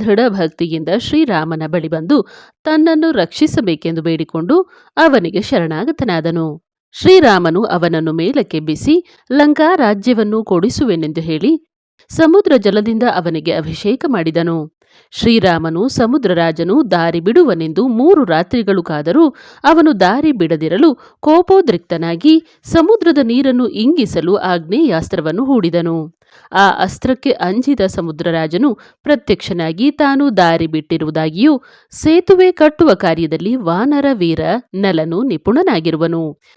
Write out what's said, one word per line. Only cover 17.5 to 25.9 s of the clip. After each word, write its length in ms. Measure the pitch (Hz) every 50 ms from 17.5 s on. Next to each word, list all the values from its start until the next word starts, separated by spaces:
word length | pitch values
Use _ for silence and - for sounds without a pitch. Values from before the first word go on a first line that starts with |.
| 185 165 160 160 156 180 240 262
ಮೂರು 360 | 226 226 262 339 403 302 254
ರಾತ್ರಿಗಳು 580 | 175 160 156 180 - - 240 214 202 190 185 170
ಕಾದರೂ 460 | - 160 147 151 165 185 302 330 285 - - - - - _ -
ಅವನು 360 | 277 330 330 320 320 277 190
ದಾರಿ 320 | 185 180 214 277 302 311 285
ಬಿಡದಿರಲು 600 | 208 170 156 165 151 156 156 165 208 311 320 247 - - - _ _
ಕೋಪೋದ್ರಿಕ್ತನಾಗಿ 1200 | - 294 311 339 359 - 381 392 359 269 180 175 - - 175 160 165 170 170 165 - 302 320 320 320 _ _ _ -
ಸಮುದ್ರದ 540 | - - 330 311 370 466 440 339 339 294 285 269
ನೀರನ್ನು 460 | 226 233 254 277 269 254 247 254 220
ಇಂಗಿಸಲು 680 | - 202 220 262 349 339 226 165 - 175 156 175 202
ಆಗ್ನೇಯಾಸ್ತ್ರವನ್ನು 1080 | - - 185 180 175 160 156 196 277 330 269 175 160 156 - - 170 151 160 156 196 269
ಹೂಡಿದನು. 520 | 262 277 233 180 170 165 175 165 170